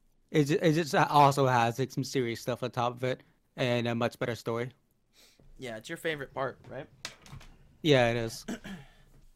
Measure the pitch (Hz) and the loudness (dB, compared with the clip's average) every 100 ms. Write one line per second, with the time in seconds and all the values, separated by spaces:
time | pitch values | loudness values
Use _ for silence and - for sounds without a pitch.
0 | _ _ _ 160 139 175 175 151 151 180 | _ _ _ 2 2 4 2 2 2 2
1 | 151 147 139 139 131 127 117 117 131 - | 4 6 6 6 4 4 2 0 -4 -4
2 | 127 139 120 113 - 120 123 - 120 120 | -4 -2 -2 -4 -6 -6 -6 -4 -4 -2
3 | 127 131 _ _ _ - 127 120 117 117 | -6 -6 _ _ _ -4 -2 0 0 0
4 | 117 - 123 117 - 117 123 - _ _ | -2 -2 -6 -6 -6 -6 -6 -12 _ _
5 | _ _ - _ - - 127 110 - 165 | _ _ -20 _ -20 -14 -12 -12 -12 -8
6 | 170 151 131 - 131 - - 120 156 _ | -6 -6 -8 -6 -6 -8 -14 -16 -16 _
7 | - - - - - - - _ 160 131 | -16 -16 -20 -20 -20 -20 -20 _ 4 6
8 | 117 117 117 - - 233 202 180 - - | 4 2 -4 -8 -12 -12 -12 -16 -18 -20
9 | _ - - | _ -20 -20